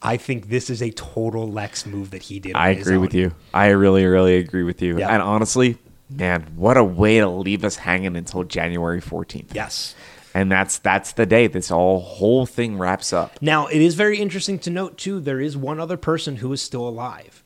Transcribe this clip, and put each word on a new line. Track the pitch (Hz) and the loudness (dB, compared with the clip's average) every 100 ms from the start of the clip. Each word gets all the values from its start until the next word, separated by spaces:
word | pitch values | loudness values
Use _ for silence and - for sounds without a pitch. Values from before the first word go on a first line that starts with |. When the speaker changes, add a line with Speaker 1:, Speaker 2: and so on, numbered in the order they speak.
Speaker 1:
I | 117 120 | -4 -4
think | - 120 101 | -4 -8 -4
this | 120 - | -4 -4
is | 117 | -6
a | 117 | -6
total | - - 113 113 113 110 | -8 -10 -4 -4 -4 -6
Lex | 104 104 - 104 | -8 -8 -10 -10
move | 101 98 | -10 -10
that | 95 | -14
he | - 98 | -14 -12
did | 95 | -6
Speaker 2:
I | 90 92 | 2 2
Speaker 1:
on | |
his | 95 92 | 2 2
Speaker 2:
agree | 92 | 2
with | 92 | 4
Speaker 1:
own. | 90 | 2
Speaker 2:
you. | 92 - - | 0 -2 -4
I | 95 101 | 2 4
really, | 98 98 95 | 6 6 6
really | 92 92 92 | 6 6 6
agree | 90 85 92 | 4 2 -2
with | 87 - | -2 -2
you. | 90 85 | -2 0
Speaker 1:
Yeah. | 95 | 0
Speaker 2:
And | 110 | 0
honestly, | 95 107 110 127 127 117 _ - - | 2 0 2 2 2 0 _ -20 -14
man, | 135 92 87 80 | -4 -2 -2 -4
what | 82 104 127 | 0 4 6
a | |
way | 101 87 107 110 | 4 4 4 4
to | 98 | 4
leave | 90 95 101 | 0 -4 -2
us | 101 - | -4 -4
hanging | 87 92 95 | -2 -2 -2
until | 85 87 90 | -6 -6 -6
January | 87 87 85 87 85 87 | -6 -4 -4 -2 -2 -4
fourteenth. | - 85 85 - - | -6 -10 -10 -14 -12
Speaker 1:
Yes. | 110 107 - - - - - - | -10 -8 -10 -12 -14 -20 -20 -8
Speaker 2:
And | 92 95 | -2 2
that's, | 95 95 - | 2 0 -2
that's | 98 98 - | 0 0 0
the | - | -2
day | 95 113 113 | 2 4 4
this | 92 - | 0 -2
all, | 85 90 92 | 2 2 2
whole | - - 104 127 | -2 -2 2 2
thing | 123 - 117 98 | 0 -4 -4 -2
wraps | 92 98 - | -2 -2 -2
up. | 87 - - | -4 -4 -4
Speaker 1:
Now, | 151 156 | 0 0
it | 143 156 | 2 4
is | 170 | 4
very | 165 208 208 | 4 0 0
interesting | 202 185 196 190 | -4 -4 -6 -6
to | 175 | -6
note, | 175 190 | -6 -6
too, | - 190 196 | -8 -8 -6
there | 143 131 | -4 -4
is | 147 139 | -4 -6
one | 135 156 | -6 -6
other | 165 170 | -6 -4
person | 156 160 156 123 | -2 -2 -4 -6
who | 127 | -6
is | 135 | -6
still | - 123 120 | -6 -6 -6
alive. | 113 123 78 - _ | -8 -10 -12 -18 _